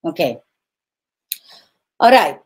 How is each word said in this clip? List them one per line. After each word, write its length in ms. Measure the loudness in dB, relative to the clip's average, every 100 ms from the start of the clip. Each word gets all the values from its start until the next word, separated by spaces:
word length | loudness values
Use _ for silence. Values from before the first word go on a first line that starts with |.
Okay. 400 | -10 -4 -6 -6 _ _ _ _ _ _ _ _ _ -16 _ -20 _ _ _ _
Alright. 400 | 2 4 2 -6